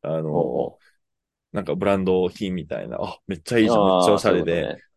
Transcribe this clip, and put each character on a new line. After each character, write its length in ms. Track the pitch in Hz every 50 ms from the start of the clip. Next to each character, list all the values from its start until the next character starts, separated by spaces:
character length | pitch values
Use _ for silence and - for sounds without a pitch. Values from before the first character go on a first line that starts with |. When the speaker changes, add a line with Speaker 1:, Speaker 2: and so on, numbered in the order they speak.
| -
Speaker 1:
あ 60 | -
の、 80 | 78 82
Speaker 2:
お 40 | 80
う 40 | 78 76 87 80 64 62 71 64 - -
お 60 | _
う。 20 | _ _ _ _ _ _ _ _ _ _ _ _ _ _ -
Speaker 1:
な 100 | 104 95
ん 20 |
か 100 | - -
ブ 120 | 92 98
ラ 100 | 98 98
ン 80 | 95 95
ド 240 | 92 92 92 92 90
品 260 | - - 107 95 92
み 120 | 90 80
た 160 | 76 - - 50
い 60 | 57
な、 100 | 57 -
あ、 180 | - - - - _
め 100 | - 98
っ 20 | 82
ち 140 | _ - 123
ゃ 40 | 117
い 60 | 110
い 20 |
じ 40 | 113
ゃ 40 | 120
ん、 20 |
Speaker 2:
あ 40 | 110 101
ー、 140 | 95 95 90
Speaker 1:
め 40 | 90
っ 40 |
ち 40 | -
ゃ 40 | 104
お 40 | 101
し 80 | -
ゃ 60 | 107 92
れ 100 | 90 82
で。 100 | 82 85
Speaker 2:
そ 60 | 85
う 20 |
い 20 | 73
う 20 |
こ 60 | -
と 40 | 69
ね。 80 | - _ _ _